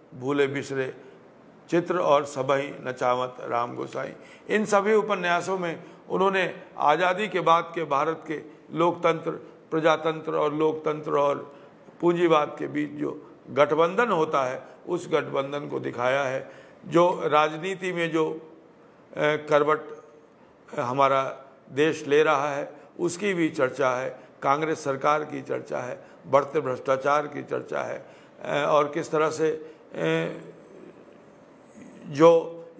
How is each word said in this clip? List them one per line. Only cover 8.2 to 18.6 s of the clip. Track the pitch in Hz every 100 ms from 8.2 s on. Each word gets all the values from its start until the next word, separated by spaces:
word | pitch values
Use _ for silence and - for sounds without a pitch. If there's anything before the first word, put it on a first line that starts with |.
| -
के | 151 - - -
लोकतंत्र, | 151 170 175 170 165 165 - - - -
प्रजातंत्र | 160 160 156 160 160 156
और | 160 151
लोकतंत्र | 151 156 156 156 151 -
और | 151 143 139 - - - - - -
पूंजीवाद | 175 175 170 156 147 -
के | 147
बीच | 143 147
जो | 147 143 - - - -
गठबंधन | 127 147 156 170 190 240
होता | 175 156 156
है, | 127 135 - - -
उस | 175 147
गठबंधन | 156 135 139 139 143 147
को | 143
दिखाया | 131 120 127 139
है। | 135 135 135 - - - -
जो | 156 175 175 160
राजनीति | 151 156 156 185 185 185
में | 170 165
जो, | 160 160
अ, | 160 - -